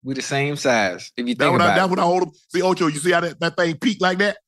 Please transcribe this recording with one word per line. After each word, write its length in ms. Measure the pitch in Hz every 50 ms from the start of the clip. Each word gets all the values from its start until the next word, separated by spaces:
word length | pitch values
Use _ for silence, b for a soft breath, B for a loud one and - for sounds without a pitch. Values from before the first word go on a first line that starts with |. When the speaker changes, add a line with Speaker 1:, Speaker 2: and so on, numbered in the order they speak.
| -
Speaker 1:
We 80 | 127 135
the 80 | -
same 320 | - - 147 139 143 147 147
size, 540 | 143 - 135 120 113 104 92 87 87 - - _
if 100 | - 120
you 80 | 120 120
Speaker 2:
That's 120 | 113 135 165
Speaker 1:
think 40 |
Speaker 2:
what 100 | 175 170
I, 20 | 170
Speaker 1:
about 100 | - 98
Speaker 2:
that's 100 | 185 190
Speaker 1:
it. 40 | 185
Speaker 2:
what 80 | 180 190
I 40 |
hold 200 | 185 175 175 185 180
'em. 80 | - _ _ _ _
See, 100 | - 175
Ocho, 240 | 180 185 185 180 175 160
you 100 | 151 147
see 120 | 147 185
how 80 | 175 170
that, 200 | 175 170 147 -
that 160 | 170 170 160
thing 200 | - 175 165 160 -
peaked 240 | - 269 202 -
like 160 | 180 185 185 180
that? 180 | 202 208 190 - _